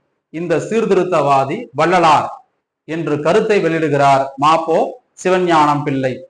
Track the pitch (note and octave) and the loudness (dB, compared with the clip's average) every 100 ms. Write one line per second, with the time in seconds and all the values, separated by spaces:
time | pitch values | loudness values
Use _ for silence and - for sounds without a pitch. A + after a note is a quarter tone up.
0 | _ _ _ D#3 F3 D#3 - A3 F#3 F#3 | _ _ _ -10 -4 -4 -2 -4 0 0
1 | F3 E3+ C#3 C#3 C3+ G3 - C3 D#3+ F#3 | 0 0 2 0 0 -6 -10 -4 0 2
2 | E3 C#3+ A2 - _ _ _ _ - D#3+ | 4 2 0 -12 _ _ _ _ -12 -8
3 | D3+ D3 D3+ G#3 A3 G3+ E3 E3 D#3 C#3 | -4 -2 0 0 2 0 0 0 0 2
4 | C#3 C#3 C3+ - C#3+ D#3+ E3 E3 C4+ - | 4 2 0 -2 2 2 2 0 -2 -6
5 | _ _ F#3 F#3 F3 D#3+ D3 D3 C#3+ C3+ | _ _ -2 0 2 2 2 0 -2 -4
6 | C3 B2 | -4 -6